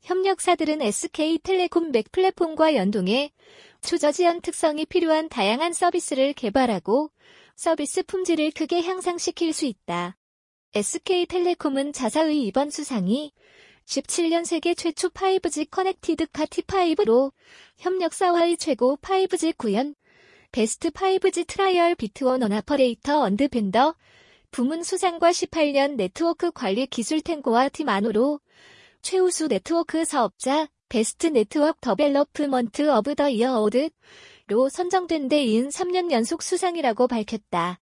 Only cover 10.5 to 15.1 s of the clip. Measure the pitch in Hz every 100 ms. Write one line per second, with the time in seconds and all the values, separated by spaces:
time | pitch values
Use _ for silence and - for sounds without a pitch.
10.5 | _ _ 208 208 330 - 359 349 359 349
11.5 | 349 302 269 277 285 254 302 320 302 226
12.5 | 254 294 294 285 240 180 247 294 _ _
13.5 | _ - _ - - - - 330 339 339
14.5 | 330 339 349 339 311 370